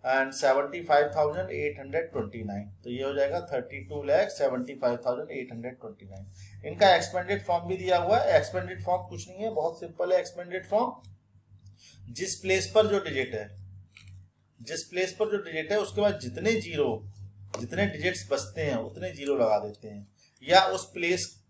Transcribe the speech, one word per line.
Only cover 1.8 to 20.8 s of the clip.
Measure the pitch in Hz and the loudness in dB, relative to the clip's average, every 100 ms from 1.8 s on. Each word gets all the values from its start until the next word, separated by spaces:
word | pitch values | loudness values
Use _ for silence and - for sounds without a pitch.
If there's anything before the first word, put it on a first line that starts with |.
| 139 151 165 | -4 -4 -4
twenty | 135 107 117 | -6 -6 -8
nine। | 104 101 104 - | -8 -8 -10 -16
तो | 123 | -10
ये | 123 | -6
हो | 135 | -4
जाएगा | 139 139 175 | 0 0 0
थर्टी | 170 135 240 139 135 | -4 -6 -6 -12 -10
टू | 147 | -8
लैख | 139 156 202 | 2 2 2
सेवेंटी | - 139 127 120 | 0 0 0 -6
फाइव | 135 127 120 | -2 -2 0
थाउजेंड | 127 123 85 | -2 -4 -6
एट | 82 123 | -8 -10
हंड्रेड | 117 120 127 | -10 -12 -12
ट्वेंटी | 110 101 95 | -16 -16 -18
नाइन। | 95 95 - - - 151 | -16 -18 -18 -20 -14 -12
इनका | 175 196 170 | 4 6 6
expanded | - 180 180 196 - | 4 -4 -2 -4 0
form | 170 170 | -2 0
भी | 185 | -4
दिया | 185 175 | 2 2
हुआ | 170 226 | 4 4
है। | 285 160 | 6 4
Expanded | - 185 180 185 | 4 -6 -6 -8
form | - 185 - | -2 -2 -2
कुछ | 175 - | -12 -14
नहीं | 185 | -8
है, | 220 | -4
बहुत | 156 160 165 | -2 -4 -4
simple | 170 - 180 | -14 -6 2
है | 180 | 2
एक्सपेंडेड | - 175 175 185 - | 0 -10 -8 -10 0
form। | 208 247 - - - _ _ _ - - - - - - | 0 0 -4 -20 -20 _ _ _ -20 -20 -20 -20 -20 -16
जिस | 117 190 - | -8 -4 -4
place | 190 190 185 214 | 2 2 4 4
पर | 214 | 4
जो | 196 | 2
डिजिट | 160 135 123 | 0 -4 -4
है, | 110 104 - - - - - - - - _ _ _ | -6 -8 -14 -18 -20 -20 -20 -20 -20 -20 _ _ _
जिस | 120 160 | -8 -8
place | - 180 185 - | -4 -2 -2 0
पर | 214 | -2
जो | 202 | 0
डिजिट | 170 160 156 | -4 -6 0
है, | 208 | 0
उसके | 196 - | 0 2
बाद | 208 202 | 2 2
जितने | 123 - 202 | -6 -2 0
zero, | 226 170 156 135 110 - - - - - - | 0 0 0 0 0 -8 -16 -18 -18 -12 -10
जितने | 120 170 202 | -6 0 0
digits | 147 170 - - | 0 -2 -2 -2
बचते | 139 - - | -2 -2 -4
हैं, | 151 120 | -2 -2
उतने | 104 - 180 | -4 -8 -10
zero | 147 139 135 | -6 -2 2
लगा | 113 104 | 4 4
देते | 107 208 107 | 0 -12 -14
हैं, | 104 - _ _ _ | -14 -16 _ _ _
या | 131 180 185 | 8 8 8
उस | 185 | 0